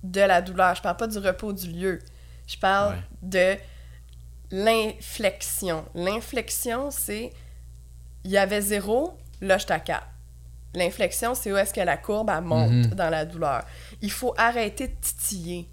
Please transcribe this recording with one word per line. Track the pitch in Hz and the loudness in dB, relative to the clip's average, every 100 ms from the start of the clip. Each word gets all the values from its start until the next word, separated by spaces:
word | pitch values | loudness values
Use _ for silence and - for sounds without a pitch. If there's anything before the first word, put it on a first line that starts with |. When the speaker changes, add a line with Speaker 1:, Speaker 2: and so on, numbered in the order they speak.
Speaker 1:
de | 185 185 | -4 4
la | 196 180 | 6 6
douleur. | 185 180 185 180 | 4 4 4 4
Je | |
parle | 190 175 | -2 -2
pas | 226 | -2
du | 214 | 0
repos | 196 185 214 | 0 0 -4
du | 190 180 | -6 -6
lieu. | 170 190 180 - - - - - | -4 -2 -2 -8 -20 -18 -18 -12
Je | - | 0
parle | 190 196 202 190 | 2 4 2 0
Speaker 2:
Ouais. | - - | -8 -10
Speaker 1:
de | 185 185 185 202 - - - - - - - - - | -2 4 4 2 -6 -16 -16 -18 -18 -18 -18 -18 -8
l'inflexion. | 190 214 226 214 214 - - 208 - - - 190 160 160 170 | 2 4 4 2 -4 -12 -2 -2 -2 -6 -4 -2 -4 -4 -4
L'inflexion, | 180 214 226 247 220 - 247 233 285 | -2 -2 -4 -6 -4 -4 -2 -2 -4
c'est | 269 - 208 247 - - - - - - - - - 185 | -4 -4 -4 -8 -12 -18 -18 -18 -18 -18 -18 -18 -12 2
il | |
y | 196 | 4
avait | 196 208 | 6 2
zéro, | 202 202 196 233 330 - - - | 2 0 2 2 2 -4 -18 -8
là, | 196 190 | 2 2
je | - | 4
suis | |
à | 160 | -2
quatre. | - 151 - - - - - - - 165 | 0 -4 -4 -18 -18 -18 -18 -16 -10 0
L'inflexion, | 180 190 190 - 233 247 | 0 2 0 2 -2 -2
c'est | 214 | 0
où | 196 | 2
est-ce | 196 | 2
que | - | 2
la | 180 143 | 2 0
courbe, | - 208 220 165 | 0 0 2 0
elle | |
monte | 170 160 113 | 2 4 6
Speaker 2:
Mhm. | 120 120 95 | 6 6 4
Speaker 1:
dans | 170 | 0
la | 160 156 | 0 -2
douleur. | 170 156 127 - - - - | -2 0 0 -4 -12 -16 -8
Il | 208 | -6
faut | - 254 - | -2 -2 4
arrêter | 226 240 214 208 262 | 4 4 -2 -2 -6
de | - | -4
titiller. | - - - 202 170 180 170 | -6 -4 -4 -4 -6 -8 -10